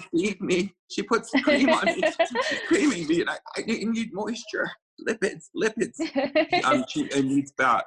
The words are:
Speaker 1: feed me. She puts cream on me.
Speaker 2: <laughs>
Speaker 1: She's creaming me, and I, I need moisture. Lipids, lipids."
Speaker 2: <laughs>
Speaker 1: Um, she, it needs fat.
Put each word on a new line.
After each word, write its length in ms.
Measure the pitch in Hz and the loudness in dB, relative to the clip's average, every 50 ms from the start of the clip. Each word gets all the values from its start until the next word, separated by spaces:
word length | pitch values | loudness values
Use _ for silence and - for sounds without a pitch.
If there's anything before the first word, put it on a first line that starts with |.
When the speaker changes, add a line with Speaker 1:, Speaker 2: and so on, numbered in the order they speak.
| - - | -6 -2
Speaker 1:
feed 280 | - 165 185 214 190 - | -2 0 0 0 -2 -4
me. 340 | - 127 185 175 196 196 - _ _ _ | -2 0 0 0 0 -2 -6 _ _ _
She 140 | - - | -6 -6
puts 280 | 196 - 247 220 - - - 262 | -2 0 0 0 0 0 0 2
cream 260 | 247 302 285 - 269 330 | 2 4 4 4 4 4
on 160 | 320 - - | 4 4 2
me. 160 | 339 339 381 | 0 0 2
Speaker 2:
<laughs> 460 | 330 302 - - 339 - 247 466 554 605 | 0 0 2 0 0 0 0 -2 -2 -2
Speaker 1:
She's 120 | 554 523 - - | -2 -4 0 0
creaming 380 | 320 403 302 294 - 175 160 143 | 2 4 4 2 2 0 0 0
me, 120 | - - | 2 2
and 80 | - 139 | 2 0
I, 80 | - - - - - | -4 -6 -10 -10 -8
I 60 | 190 | -6
need 500 | - - 233 - 196 226 226 226 226 - | -2 -2 -2 -2 0 -2 -2 -2 -4 -4
moisture. 580 | 170 190 208 202 240 - - - - - - - - - _ _ _ - - - | -6 -6 -6 -6 -6 -8 -8 -8 -6 -4 -4 -6 -6 -12 _ _ _ -8 -4 -4
Lipids, 400 | 226 - 196 - - 160 - - - | -2 -2 -2 -4 -4 -6 -14 -10 -4
lipids." 420 | - - 220 220 233 196 - - - | -2 -2 -2 0 -2 -4 -4 -4 -6
Speaker 2:
<laughs> 640 | 320 302 - 269 262 277 - 311 320 - 359 349 - | -8 -4 -2 -2 -2 0 2 0 2 2 0 0 2
Speaker 1:
Um, 200 | - - 262 - - | 2 2 2 0 -2
she, 180 | - - - | -4 -4 -4
it 180 | - - 139 135 | 0 0 0 0
needs 280 | 131 139 143 139 - - - | 2 2 0 0 -2 -2 0
fat. 280 | 131 127 113 101 - | 2 4 4 2 0